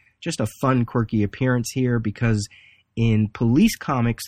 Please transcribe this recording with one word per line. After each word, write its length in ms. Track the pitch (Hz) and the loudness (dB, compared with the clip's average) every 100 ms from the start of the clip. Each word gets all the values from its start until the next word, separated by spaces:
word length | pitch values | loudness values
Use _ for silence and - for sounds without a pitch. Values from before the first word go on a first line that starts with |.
| _ _ | _ _
Just 200 | 165 - | -8 -4
a 80 | 107 - | -6 -2
fun, 240 | 131 131 | 0 2
quirky 380 | 117 123 107 110 | 0 -2 -2 0
appearance 480 | 101 - 127 123 117 | -2 0 0 0 -2
here 260 | 131 123 117 | -2 0 0
because 480 | 110 - 117 104 101 - - _ _ - | -2 -2 0 0 -2 -12 -20 _ _ 0
in 320 | 113 107 104 | 2 2 0
Police 480 | - 117 135 226 - | 0 2 4 4 2
Comics 480 | - 131 117 113 | -4 0 0 -2